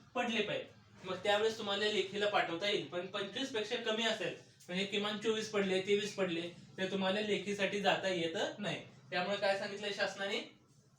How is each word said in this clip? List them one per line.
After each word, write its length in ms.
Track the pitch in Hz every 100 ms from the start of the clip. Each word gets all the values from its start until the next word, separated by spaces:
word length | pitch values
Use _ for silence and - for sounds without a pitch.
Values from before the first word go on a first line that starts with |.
| - 247
पडले 260 | 220 226
पाहिजे, 240 | - 131 - - - -
मग 200 | 185 180
त्यावेळेस 340 | 208 208 220 220
तुम्हाला 280 | 208 202 214
लेखीला 420 | 208 - 202 202
पाठवता 420 | 185 165 165 202
येईल. 180 | 185 -
पण 180 | 175 190
पंचवीस 460 | 202 196 240 269
पेक्षा 220 | 214 208 240
कमी 200 | 226 214 226
असेल, 300 | 196 175 - - - -
म्हणजे 180 | 180 196
किमान 320 | 202 208 208
चोवीस 300 | 226 220 208
पडले, 300 | 202 190 190
तेवीस 340 | 196 202 202 -
पडले, 340 | 180 165 175 - - -
तर 140 | 185
तुम्हाला 300 | 190 190 208
लेखीसाठी 580 | 208 185 196 202 190 202
जाता 280 | 190 - 190
येत 280 | 180 165 190 302 302
नाही. 240 | 196 139 - - -
त्यामुळे 280 | 185 196 202
काय 200 | 196 196
सांगितलंय 360 | 208 202 208
शासनाने 440 | 202 190 196 196 233 294 - - _ _